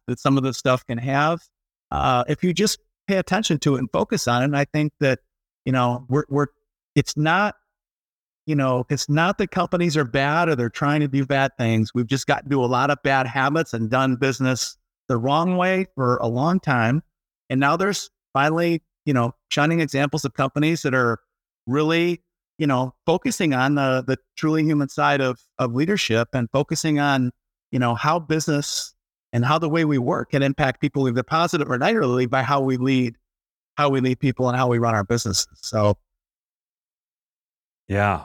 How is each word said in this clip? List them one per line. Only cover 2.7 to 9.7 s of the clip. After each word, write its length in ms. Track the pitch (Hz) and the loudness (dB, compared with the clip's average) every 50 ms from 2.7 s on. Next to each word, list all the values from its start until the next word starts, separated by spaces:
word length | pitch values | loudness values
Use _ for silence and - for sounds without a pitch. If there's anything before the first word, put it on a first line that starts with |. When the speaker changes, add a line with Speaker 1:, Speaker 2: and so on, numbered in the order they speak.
| - - _ _ _ _ _ - | -2 -4 _ _ _ _ _ -2
Speaker 1:
pay 80 | 196 | -2
attention 420 | 190 175 - 185 208 214 - 170 143 | -2 0 -2 -2 -2 0 0 -2 0
to 160 | - 151 139 | 0 0 0
it 60 | 123 | 0
and 100 | 131 - | -2 -2
focus 380 | - - 220 - 233 - - 120 | -2 -2 -2 -2 -2 -2 0 0
on 140 | 120 123 | 0 0
it. 20 | 127 | 0
And 120 | 147 143 | 0 0
I 80 | 139 143 | -2 -2
think 280 | - - 151 151 151 - - | -2 -2 -2 -2 -2 -2 -2
that, 180 | 151 135 127 - _ _ _ _ _ _ _ _ - | 0 0 0 -2 _ _ _ _ _ _ _ _ -4
you 80 | 135 | -2
know, 340 | 131 131 123 123 123 123 127 127 | 0 0 0 0 -2 -4 -4 -2
we're, 160 | 127 147 147 - | -2 -2 -2 0
we're, 180 | 139 143 143 139 _ _ _ _ _ _ _ _ - | -2 -2 -2 -2 _ _ _ _ _ _ _ _ -2
it's 220 | 143 135 - - | -2 -2 0 -2
not, 400 | 151 151 156 170 190 208 208 - _ _ _ _ _ _ _ _ _ _ _ _ _ _ _ _ _ _ | -2 0 2 2 2 0 -2 -4 _ _ _ _ _ _ _ _ _ _ _ _ _ _ _ _ _ _
you 80 | - 156 | -2 0
know, 320 | 143 135 131 127 127 123 - | 0 2 2 0 0 0 -2
it's 200 | 147 131 - - | -4 -4 -2 0
not 300 | 147 156 170 190 202 - | 0 2 2 0 0 -2
that 120 | 202 - | -4 -2
companies 460 | - 190 175 175 | -2 -2 -2 0